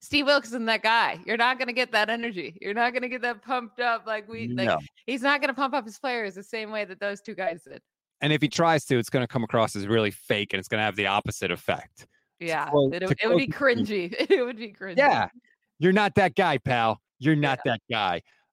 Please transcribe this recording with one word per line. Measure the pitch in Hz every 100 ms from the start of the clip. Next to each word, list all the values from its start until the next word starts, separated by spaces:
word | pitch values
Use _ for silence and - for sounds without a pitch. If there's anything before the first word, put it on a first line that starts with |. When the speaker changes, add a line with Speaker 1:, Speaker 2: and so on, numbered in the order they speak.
Speaker 1:
Steve | - 285 277
Wilks | 285 226
isn't | 233 226
that | 220
guy. | 220 226 165 160 180
You're | 220
not | 240 254
gonna | 247
get | 240 240
that | 220 214
energy. | 233 233 180 135 165
You're | 190
not | 214 240
gonna | 247 247
get | 247
that | 240 233
pumped | 233 254 233 -
up, | 247 226 220
like, | 214 208
we, | 226 233 247
like, | -
Speaker 2:
No. | 80 143 _ -
Speaker 1:
he's | 254
not | 277 285
gonna | 277
pump | 247 277
up | 277 220
his | -
players | 269 240 208
the | 185
same | 196 226 214
way | 214 196
that | 190
those | 202 202
two | -
guys | 190 180 170
did. | - 135 _ _ _ -
Speaker 2:
And | 143
if | 151
he | 147
tries | - 165 156 -
to, | 120
it's | 110
gonna | 135 123
come | 127
across | 113 117 107 101
as | 101
really | 113 104
fake, | - - 107 104
and | 95
it's | -
gonna | 107
have | 107 101
the | 98
opposite | 101 - - 92
effect. | 87 - 82 - - - _ _ - 170
To |
Speaker 1:
Yeah, | 156 147
Speaker 2:
quote, | 147 135
Speaker 1:
it, | 170 185
Speaker 2:
to | -
Speaker 1:
it | 220
would | -
be | 269 - 277
Speaker 2:
quote | 240 208
Speaker 1:
cringy. | 208 175 214
<laughs> | 302
It | 370
would | 247 220
be | 226
cringy. | - 190 180
Speaker 2:
Yeah. | 285 139 92 247 _ _ _ -
"You're | 175
not | 196 202 -
that | 185
guy, | 160 180 139
pal. | 135 123 113 104 _ -
You're | 131 151
not | 143 131
Speaker 1:
Yeah. |
Speaker 2:
that | 139 113 -
guy." | 113 95 87 - _ _